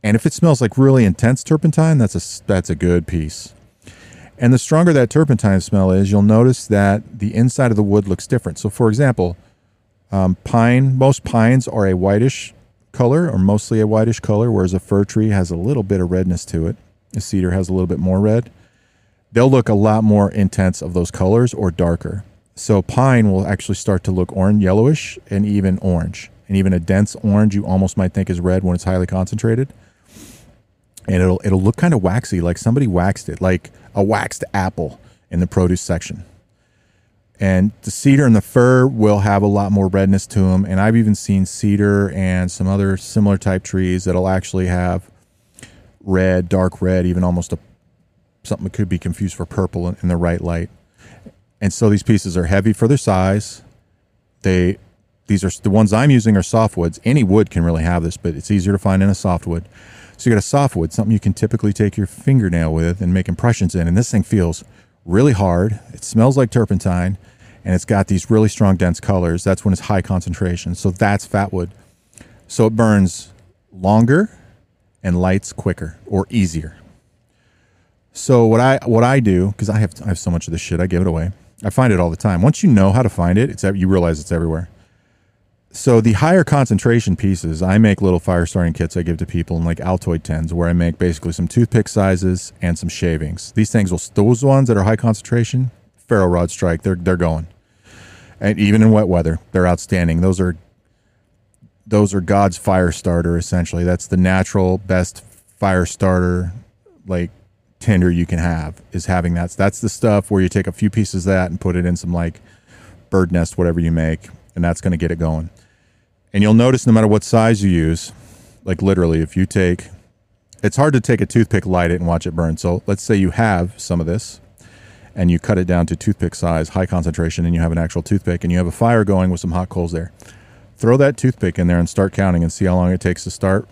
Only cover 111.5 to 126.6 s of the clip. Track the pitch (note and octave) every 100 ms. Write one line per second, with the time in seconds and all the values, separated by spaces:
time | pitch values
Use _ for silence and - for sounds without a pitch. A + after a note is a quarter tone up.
111.5 | F2 F#2+ F2+ F2 F2 F2 F2 E2+ - -
112.5 | _ _ - - - _ F#2+ F2 F2 E2
113.5 | - F2 E2+ E2 E2 D#2+ D#2+ - - _
114.5 | - E2+ E2+ F#2+ E2+ E2+ E2 E2 D#2+ E2+
115.5 | _ _ _ _ _ _ _ _ G2+ G#2+
116.5 | A2+ B2 C3 B2 A2 A2 G#2 - A2+ A2+
117.5 | G#2+ G2+ F2 D#2+ E2 - - - - -
118.5 | _ - F2+ F#2+ F#2 E2+ D#2+ D#2+ - F#2+
119.5 | G2+ F2+ F2+ - - _ _ _ _ _
120.5 | _ G#2+ - D3+ C3+ - A2+ G2 A#2 A2
121.5 | G2 F#2 F2+ F2 F2 E2+ E2+ F2+ E2 E2
122.5 | E2 F2 F2 - G2 - G#2 F#2 E2+ A2+
123.5 | F#2 F2+ - - F2 E2 G2 - - _
124.5 | _ - - - - - - F2 E2+ -
125.5 | F#2 F2+ F2 E2 E2+ - G2 F2 - F2
126.5 | E2